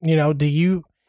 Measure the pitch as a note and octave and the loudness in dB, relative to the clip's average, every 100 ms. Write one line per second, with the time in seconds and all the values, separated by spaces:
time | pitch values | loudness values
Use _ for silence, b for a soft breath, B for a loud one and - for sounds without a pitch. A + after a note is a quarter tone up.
0 | D#3+ D#3 D3 C#3+ D3 D3+ F3+ F#3 - _ | 0 2 0 0 -2 0 0 -2 -8 _